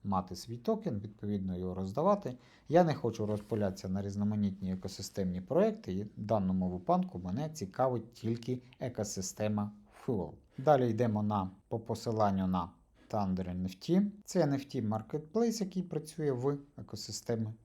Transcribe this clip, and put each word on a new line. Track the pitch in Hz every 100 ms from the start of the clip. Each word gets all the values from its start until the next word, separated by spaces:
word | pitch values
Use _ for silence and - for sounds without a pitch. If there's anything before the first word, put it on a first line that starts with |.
мати | 104 95 92 90
свій | - 120
токен, | - 220 202 107
відповідно, | 107 - 104 104 95 90
його | 92
роздавати. | 92 95 117 180 202 143 127 - - -
Я | 160
не | 170
хочу | 127 120 110 107
розпилятися | 107 - 110 101 95 95
на | 95
різноманітні | 98 98 101 107 101 95 92
екосистемні | 92 - - 98 - 92 90
проєкти, | 92 147 220 220 -
і | 92
в | 104 -
даному | 107 110 92 92 92
випадку | 90 - 180 185 90
мене | 90 104 156
цікавить | 160 98 - 131 123 -
тільки | - 110 120 - 127 - -
екосистема | 127 117 104 - 190 - - 214 208 - - - -
Fuel. | 110 80 - _ -
Далі | 139 143 123
йдемо | 107 117 107
на, | 104 104 95 - _
по | 113
посиланню | - 113 120 110 104 95 92
на | 92 85 - _ _ -
Thunder | 107 95 92 90
Н | 90
Ф | 92
Т. | - - 180 208 -
Це | - 185
Н | 151
Ф | 139
Т | - 135
Marketplace, | 110 107 - 151 151 220 233 220
який | 185 185
працює | 170 156 156 - 147
в | 123 135 143 - -
екосистемі | 113 110 - 107 - 117 110 113